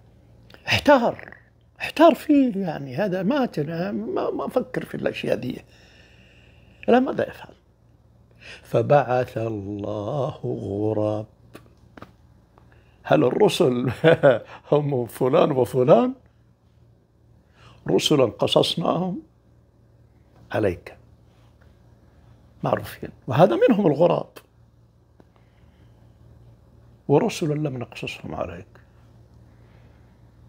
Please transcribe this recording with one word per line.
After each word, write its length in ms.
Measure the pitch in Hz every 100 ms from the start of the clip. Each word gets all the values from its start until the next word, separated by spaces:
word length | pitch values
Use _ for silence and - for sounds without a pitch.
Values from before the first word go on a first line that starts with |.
| _ _ _ - - - -
احتار، 680 | - - 277 226 - - - _ _ _ -
احتار 340 | - - 330
فيه، 420 | - - 285 262 196
يعني 400 | 185 147 139 127
هذا 260 | 208 185
مات، 360 | 185 285 247 -
أنا 340 | 147 165 190
ما، 380 | 208 226 - -
ما 160 | - -
أفكر 380 | 262 - -
في 100 | -
الأشياء 420 | - - - - -
دي. 260 | 123 - - - - - - - - _ _ _ - _ -
لا، 120 | 240
ماذا 280 | 262 214 -
يفعل؟ 260 | - - - _ _ _ _ _ _ _ _ - -
فبعث 760 | - 120 117 143 120 123 123 123
الله 1040 | 113 110 98 104 104 107 104 147 131 -
غراب. 840 | 120 127 104 101 107 107 107 107 110 _ - - - _ - - - _ _ _ _ _ - _ _ _
هل 220 | - 151
الرسل 680 | 131 - 202 - 160 123 131 101 160 165
<laughs> 480 | 147 117 - - -
هم 340 | 147 143 131 117
فلان 460 | - 127 160 170
وفلان؟ 600 | 131 117 131 127 214 254 262 _ _ _ _ _ _ _ _ _ _ _ _ _ _ - - -
"رسلا 340 | 190 - 147
قصصناهم 960 | 117 - - 156 - - 170 165 180 247 - _ _ _ _ _ _ _ _ _ _ _ -
عليك"، 440 | 110 104 85 - - _ _ _ _ _ _ - _ _ _ _ _ - - _ _
معروفين، 480 | 139 - - - - - -
وهذا 320 | 135 196 339 494
منهم 180 | 202 190
الغراب. 420 | 139 170 156 - - - _ _ _ _ _ _ _ _ _ _ _ _ _ - _ _ _ - - - - _ - - - -
"ورسلا 460 | 143 220 - 160
لم 240 | 147 151 127
نقصصهم 560 | 117 - - - 90
عليك". 320 | 80 90 90 - - _ _ - - - - - - - - - - - _ - -